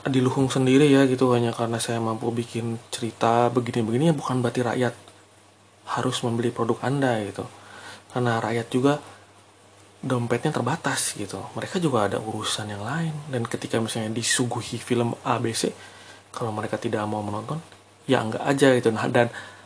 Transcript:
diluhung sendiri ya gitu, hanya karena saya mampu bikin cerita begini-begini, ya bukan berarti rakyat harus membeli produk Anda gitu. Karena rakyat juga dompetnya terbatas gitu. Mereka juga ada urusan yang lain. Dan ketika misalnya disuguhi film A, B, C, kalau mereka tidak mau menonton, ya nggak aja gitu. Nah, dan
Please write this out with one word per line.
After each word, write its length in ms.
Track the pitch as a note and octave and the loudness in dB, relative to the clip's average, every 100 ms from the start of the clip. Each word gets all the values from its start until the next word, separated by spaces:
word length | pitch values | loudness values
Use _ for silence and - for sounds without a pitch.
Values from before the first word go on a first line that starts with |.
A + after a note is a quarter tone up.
| D3 | 0
diluhung 460 | C3 B2+ C3+ C3 | 2 2 2 2
sendiri 340 | C3+ C3 C3 D3 | 2 6 6 8
ya 160 | C3+ C3+ | 8 6
gitu, 220 | B2+ C3 | 4 4
hanya 160 | A#2+ A#2 A2+ | 4 2 0
karena 260 | A#2 A#2 | -2 -2
saya 160 | - A#2 | -2 -2
mampu 320 | A2+ A2 A#2 | -2 -2 -2
bikin 480 | A#2 A#2 A#2+ A#2 A2+ - | -4 -4 -6 -6 -6 -8
cerita 560 | - A2+ - A#2 A#2 A#2+ | -8 -6 0 4 4 4
begini-begini, 640 | B2 A#2+ A#2+ A2 A#2+ E3 | 2 0 0 0 2 4
ya 20 | |
bukan 320 | C#3+ - B2+ A#2+ | 2 0 0 0
berarti 160 | C3 | 0
rakyat 320 | A#2+ B2+ A#2+ - - - - _ _ _ _ _ - - | -2 0 -2 -2 -14 -20 -20 _ _ _ _ _ -6 -2
harus 240 | B2+ B2 | -2 -2
membeli 320 | A#2+ A#2 A#2 | -2 0 0
produk 240 | A#2 A2+ A#2 A#2+ | 0 0 0 0
Anda 320 | C#3+ C3+ A2+ | 0 2 0
gitu. 240 | G2+ G2+ A2 - - - - - - | -2 -8 -12 -14 -20 -20 -18 -20 -8
Karena 240 | B2+ B2 A2+ | -2 0 0
rakyat 240 | A2 A#2 A#2 | 0 -2 -2
juga 300 | B2+ C3+ C#3+ - - - - - _ - - - - | 0 2 0 -4 -20 -20 -20 -20 _ -20 -20 -20 -12
dompetnya 500 | C3+ B2 A#2 A#2+ D#3 | -4 -2 0 0 0
terbatas 600 | - B2 D#3+ - - - - | -2 -2 -2 -2 -2 -4 -6
gitu. 260 | G2+ G2 G2 - | -8 -10 -10 -10
Mereka 240 | - F#3+ | -6 -2
juga 300 | E3 A#2+ G2+ | 0 2 2
ada 60 | A2 | 0
urusan 480 | A2 A2 A2 - G#2 | -4 -6 -4 -6 -6
yang 140 | G2+ | -8
lain. 320 | G#2+ D#3 E3 D3+ D3 | -6 -4 -4 -6 -6
Dan 160 | B2+ A#2 | -4 -4
ketika 320 | A#2 - A#2+ | -4 -4 -2
misalnya 300 | A2+ A2+ A2 | -2 -4 -4
disuguhi 640 | A2+ A2 - B2 A#2+ - A#2 | -4 -2 0 0 -2 -6 -8
film 400 | - A#2+ A#2 - C3+ | -2 0 0 -2 -2
A, 140 | A#2 | -2
B, 140 | A#2 A2+ | -2 -2
C, 160 | - - - - - - - | -4 -6 -14 -20 -20 -20 -18
kalau 240 | - A#2 | -8 -6
mereka 240 | G#2+ G#2+ G#2+ | -6 -6 -4
tidak 300 | A#2 A2 G#2 | -4 -4 -2
mau 160 | G#2+ G#2 | -4 -4
menonton, 320 | G#2 G#2 D#3 - - - _ - | -6 -6 -8 -10 -20 -20 _ 0
ya 160 | B2 | 0
nggak 220 | A2 - | 0 -2
aja 320 | D3 C#3 C#3 B2+ | 0 4 6 6
gitu. 140 | A#2 | 4
Nah, 140 | A2 C3 | 2 2
dan 240 | B2 A#2 - - - | 2 2 0 -14 -18